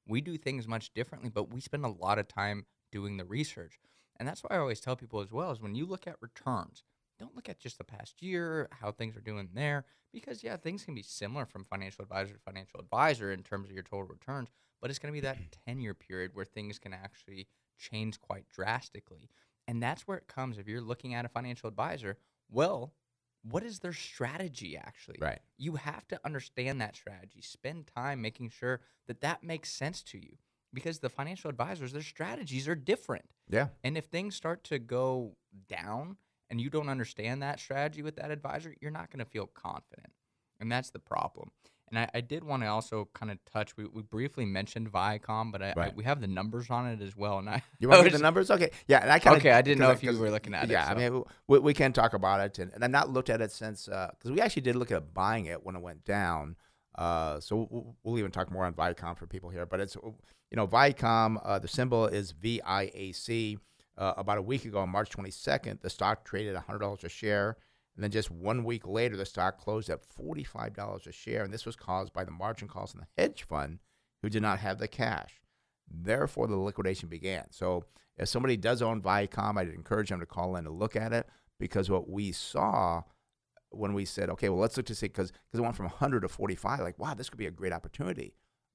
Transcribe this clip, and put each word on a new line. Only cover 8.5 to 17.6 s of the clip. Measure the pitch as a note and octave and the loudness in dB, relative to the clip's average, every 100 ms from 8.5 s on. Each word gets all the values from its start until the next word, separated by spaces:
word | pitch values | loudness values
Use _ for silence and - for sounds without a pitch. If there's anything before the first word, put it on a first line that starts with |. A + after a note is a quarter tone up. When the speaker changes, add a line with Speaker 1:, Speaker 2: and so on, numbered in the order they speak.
| D#3+ - | -4 -6
Speaker 1:
how | - G#2 | -6 -8
things | - A2+ A2 | -6 -10 -10
are | |
doing | G#2+ G#2 F#2 | -10 -10 -8
there, | G2+ D3 C#3+ - _ _ | -4 -2 -2 -6 _ _
because, | A3+ C#4 A3+ | -16 -14 -12
yeah, | A3+ F#3 | -10 -8
things | D#3+ G3 | -8 -10
can | F#3 | -10
be | B2 | -12
similar | - - G2+ C#3 B2 | -12 -10 -8 -6 -8
from | G2 | -10
financial | F#2+ F#2+ F#2+ - | -10 -8 -8 -12
advisor | G2+ G2 G2 | -6 -4 -4
to | G2+ | -8
financial | - F#2+ F#2+ - | -14 -14 -14 -16
advisor | F2 A#2 D3+ B2 G2+ | -4 2 2 2 -2
in | F#2+ | -6
terms | - G2 G2 | -6 -8 -8
of | |
your | F#2+ | -12
total | F2+ G2 | -10 -10
returns, | F#2 - - C#3+ A#2 _ _ - | -10 -14 -10 -10 -10 _ _ -12
but | B2 | -8
it's | C#3 | -8
gonna | D3 | -8
be | D3+ | -6
that | C3+ C3 F2 | -6 -6 -12
Speaker 2:
<clears throat> | - - | -14 -10
Speaker 1:
ten-year | C3 A2+ | -6 -6
period | F#2 - F#2 F#2 | -8 -10 -8 -8
where | G2+ | -8
things | G2 G#2+ G#2 G2+ | -12 -10 -12 -12
can | G2 | -14
actually | F#2 G2 - - F#2+ F#2+ _ | -14 -16 -18 -20 -18 -18 _